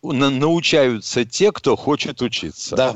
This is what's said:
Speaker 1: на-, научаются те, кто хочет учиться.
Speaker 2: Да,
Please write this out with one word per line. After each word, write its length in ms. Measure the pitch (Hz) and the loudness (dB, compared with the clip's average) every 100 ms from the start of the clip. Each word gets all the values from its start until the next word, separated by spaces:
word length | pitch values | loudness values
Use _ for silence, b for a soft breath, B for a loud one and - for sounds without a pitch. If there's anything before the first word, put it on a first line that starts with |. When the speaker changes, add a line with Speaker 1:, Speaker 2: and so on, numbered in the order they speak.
Speaker 1:
на-, 280 | - 135 139 | -4 0 2
научаются 920 | 131 151 170 - 160 131 113 - 123 | 2 2 2 2 4 4 0 -2 -2
те, 280 | 117 - 202 | -2 0 0
кто 240 | - 139 107 | 2 0 0
хочет 460 | 135 147 - 135 | 0 -2 -4 -4
учиться. 520 | 120 - 82 - - | -6 -4 -8 -10 -4
Speaker 2:
Да, 180 | 110 127 | 0 0